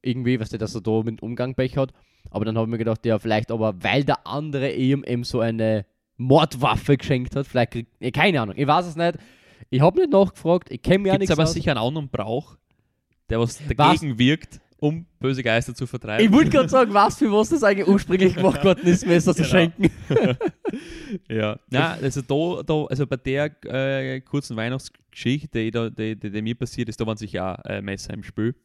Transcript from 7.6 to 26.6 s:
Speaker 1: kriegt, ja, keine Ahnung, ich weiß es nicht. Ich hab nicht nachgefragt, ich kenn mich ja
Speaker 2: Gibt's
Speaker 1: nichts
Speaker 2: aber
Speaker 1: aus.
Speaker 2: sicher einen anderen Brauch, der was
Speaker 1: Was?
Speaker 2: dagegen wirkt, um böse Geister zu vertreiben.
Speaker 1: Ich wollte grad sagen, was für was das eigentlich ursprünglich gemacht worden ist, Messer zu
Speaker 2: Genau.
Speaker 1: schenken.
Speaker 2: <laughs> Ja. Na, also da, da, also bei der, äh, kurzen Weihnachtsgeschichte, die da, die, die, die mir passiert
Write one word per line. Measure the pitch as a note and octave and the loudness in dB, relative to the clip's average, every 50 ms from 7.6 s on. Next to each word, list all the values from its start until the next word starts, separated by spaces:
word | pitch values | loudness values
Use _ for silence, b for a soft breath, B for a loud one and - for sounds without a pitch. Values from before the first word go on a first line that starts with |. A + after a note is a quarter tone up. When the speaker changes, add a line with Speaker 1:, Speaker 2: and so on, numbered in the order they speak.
| A#2 - | 0 0
Speaker 1:
kriegt, | - A#2+ A2+ _ _ _ | -2 -12 -12 _ _ _
ja, | - B2 | -8 -6
keine | - C3+ D#3+ G#3 F3 C3+ | 0 2 2 2 2 0
Ahnung, | A2+ G2+ F2+ | -2 -2 -2
ich | - C#3+ | -2 0
weiß | C#3 D3 E3+ F3 | 2 2 2 0
es | F3 D3+ | -2 -4
nicht. | D#3+ E3+ E3+ E3+ b b b b b b b b b b _ | -2 -2 -2 -2 b b b b b b b b b b _
Ich | - B2+ | 2 4
hab | D3 F3 G3 | 4 4 4
nicht | F4 F#4 D4+ | 4 2 4
nachgefragt, | C#4 G3 G3 F#3+ - - - E3 F3 F3+ - - | 6 4 4 4 0 -4 0 0 0 0 0 -6
ich | - - | -14 -8
kenn | - - F3+ G3 | 2 2 2 2
mich | G3+ F#3+ | 4 2
ja | F#3+ | 2
Speaker 2:
Gibt's | F#3+ G3 F#3 | 2 2 2
Speaker 1:
nichts | - - | 2 2
Speaker 2:
aber | D#3+ D#3+ | 2 2
Speaker 1:
aus. | E3 | 0
Speaker 2:
sicher | E3 D3+ E3 | -2 -2 -2
einen | C#3 A#2 | 0 0
anderen | A2 B2 D3+ D#3+ D3 B2+ | -2 -2 -2 -4 -6 -6
Brauch, | - - G2 G#2+ A2+ C#3 - - - _ _ _ _ _ _ _ _ _ _ _ _ _ _ - | -8 -8 -6 -4 -4 -6 -6 -10 -20 _ _ _ _ _ _ _ _ _ _ _ _ _ _ -4
der | A2+ A2+ | -2 0
was | A#2 A#2 - - D3+ C#3+ | 0 -2 -2 -8 -8 -6
Speaker 1:
Was? | A#2 A#2 D3 D#3+ F3 - | 0 2 4 4 4 2
Speaker 2:
dagegen | E3 C#3+ A#2+ G#2+ | 0 -4 0 2
wirkt, | B2 C3 D3+ E3 - _ - - _ _ _ | 4 2 2 0 -4 _ -20 -20 _ _ _
um | _ - D3 D#3+ E3 E3 _ _ _ | _ -2 -2 -2 -2 -10 _ _ _
böse | - C3 C3+ B2+ | -4 -2 -2 -2
Geister | B2+ A2+ A2 A#2 A#2 - A#2+ | 0 0 0 0 0 -4 -8
zu | - C3 | -10 -10
vertreiben. | A#2+ - B2 - G#2+ G#2+ - G#3+ | -8 -8 -10 -8 -4 2 2 4
Speaker 1:
Ich | A3 | 6
wollte | G3 C#4+ D#4+ - | 6 6 6 6
grad | - C#4+ - D#3+ | 4 2 2 4
sagen, | A3 C4 B3 G#3+ D4+ | 4 4 4 4 4
was | D4+ D4+ E4+ - | 4 4 4 2
für | - D4 A3 | 0 0 2
was | G3+ G#3+ A3 - | 4 2 2 2
das | E4 D4 B3+ | 0 2 4
eigentlich | G3+ G3+ G3 F#3+ | 2 2 2 4
ursprünglich | F3+ G3 G3+ - - F3+ F#3+ F#3+ F#3 F3 | 4 4 2 2 0 2 4 4 2 2
gemacht | E3 F#3 F#3+ - C#3+ - | 4 2 2 2 4 4
worden | F#3+ F3 F3 C#4 | 2 2 4 4
ist, | F3 F3 F3+ B3+ | 2 2 4 4
Messer | F#3 E3+ E3+ - F#3+ D#3 | 4 2 4 4 2 2
zu | - D#3+ | 2 0
Speaker 2:
Genau. | - | 4
Speaker 1:
schenken. | - F#3 E3+ E3+ - - G3 - - - - - | 4 4 4 4 0 0 0 0 0 -2 -4 0
Speaker 2:
<laughs> | C#3+ A4+ B3 D3 B2 - - E4+ - _ _ G#4 - C4+ E4 E4+ D#4+ D#4+ D#4+ C#4+ A3 F3 _ _ | 2 2 2 2 0 -2 -4 -6 -6 _ _ -8 -8 -8 -12 -14 -16 -16 -12 -12 -12 -12 _ _
Ja. | A2+ A2 G#2+ G#2 G#2+ - _ _ | -4 -4 -2 -4 -4 -8 _ _
Na, | - C#3+ D#3 E3 - | 0 0 0 0 -2
also | - - C3+ C3 C#3+ | -4 -6 -4 -4 -6
da, | C3 - C#3 D3 E3 F3 F3+ - - | -4 -2 -2 0 0 -2 -4 -6 -4
da, | D3 D#3 D3+ D3+ | -2 -2 -2 -2
also | - - C3 C#3+ | -4 -4 -4 -2
bei | - C#3 | -4 -4
der, | B2 _ C3+ C3 C#3 D3 D3+ C#3+ _ - | -6 _ -4 -2 -2 -2 -4 -6 _ -12
äh, | - - C3 C3+ C3+ C3+ C3+ C3 C3 C3 C3 | -6 -4 -4 -2 -2 -2 -4 -4 -6 -8 -10
kurzen | C3 _ - C#3+ - - A#2+ | -10 _ -6 -6 -6 -4 -6
Weihnachtsgeschichte, | A2 A2 A#2+ B2+ C3+ - - _ _ _ _ _ - - A#2+ C3 D3+ - D3 - A#2 | -6 -4 -4 -4 -6 -8 -12 _ _ _ _ _ -4 -2 0 0 0 -4 -6 -4 -4
die | A2 A2+ | -4 -2
da, | A2 A#2 A#2 A2 | -2 -2 -4 -4
die, | - - A2 A2 A2 | -6 -6 -6 -6 -6
die, | G2+ - G#2 | -8 -8 -8
die | F#2+ G#2+ | -6 -4
mir | G#2+ A2+ A#2 | -4 -4 -4
passiert | _ | _